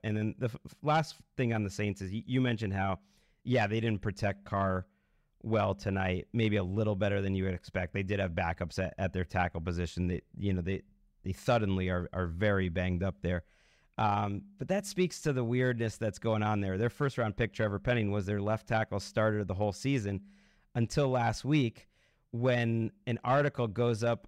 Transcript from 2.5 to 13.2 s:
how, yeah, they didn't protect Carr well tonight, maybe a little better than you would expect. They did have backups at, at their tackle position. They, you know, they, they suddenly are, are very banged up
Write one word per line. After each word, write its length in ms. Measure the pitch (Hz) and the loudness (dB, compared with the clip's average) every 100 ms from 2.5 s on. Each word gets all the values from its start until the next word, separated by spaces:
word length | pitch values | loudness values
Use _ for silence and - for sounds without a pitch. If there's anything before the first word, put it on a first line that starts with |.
| 113 107 | 0 -2
how, 280 | 98 98 92 _ _ _ _ | 0 0 -2 _ _ _ _
yeah, 240 | - 123 104 | 0 2 2
they 140 | 110 | 0
didn't 200 | 113 104 | 0 -2
protect 440 | 110 98 104 95 | -4 -2 -4 -4
Carr 420 | - 101 98 92 - _ _ _ _ _ | -4 0 2 0 -4 _ _ _ _ _
well 320 | 113 110 98 | 0 2 2
tonight, 520 | 95 107 98 92 90 - | 0 -2 0 0 -2 -2
maybe 240 | 117 113 104 | 2 2 2
a 80 | |
little 320 | 90 98 107 101 | 0 0 0 2
better 240 | 101 98 | 0 0
than 140 | 98 | 0
you 100 | 95 | 0
would 80 | 95 | 0
expect. 400 | 90 - 95 87 | -4 -4 -4 -2
They 100 | 98 | -4
did 160 | 98 101 | -2 0
have 120 | 95 | 0
backups 480 | 82 85 82 85 - | 0 -2 -2 -4 -2
at, 160 | 92 - | -4 -2
at 160 | 95 | -2
their 120 | 92 | -2
tackle 360 | 87 95 87 85 | -2 0 0 -2
position. 460 | 82 87 87 - 90 | -4 -2 -2 -2 -2
They, 160 | 90 - - | -2 -6 -4
you 160 | 98 | 0
know, 80 | 92 | 0
they, 180 | 87 98 - _ _ _ | 0 -4 -6 _ _ _
they 120 | - | -8
suddenly 560 | 92 - 120 104 95 92 | -4 2 2 2 0 2
are, 180 | 90 87 | 0 -2
are 140 | - 90 | -2 -2
very 420 | 82 104 98 92 | 0 2 2 0
banged 320 | 85 90 90 | 0 0 0
up 140 | 95 - | -2 -2